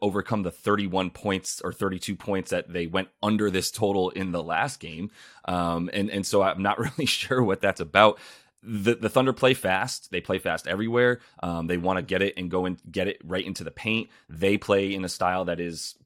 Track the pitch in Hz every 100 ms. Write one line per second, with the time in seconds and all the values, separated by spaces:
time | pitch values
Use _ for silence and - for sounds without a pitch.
0 | 104 98 - 110 90 - - 104 98 92
1 | 92 - 104 95 - - 92 - 98 92
2 | - 95 - 95 85 90 - 87 82 95
3 | 95 _ 104 107 104 92 - - 104 98
4 | 92 92 95 87 80 82 135 - 80 80
5 | 104 - - - - 90 87 85 90 101
6 | 101 98 95 101 95 87 98 104 127 -
7 | 135 - - 127 110 98 98 - 82 101
8 | 107 - - - _ _ - 107 101 117
9 | 104 131 131 117 131 131 92 95 123 -
10 | - 90 - 95 92 80 - 95 113 120
11 | 123 123 - - 87 85 82 90 90 92
12 | - 92 98 - 90 92 92 87 - 92
13 | 95 - 80 92 98 - 76 - 110 113
14 | - _ - 80 98 104 - 101 98 98
15 | 90 - 90 92 87 85 85 80 - -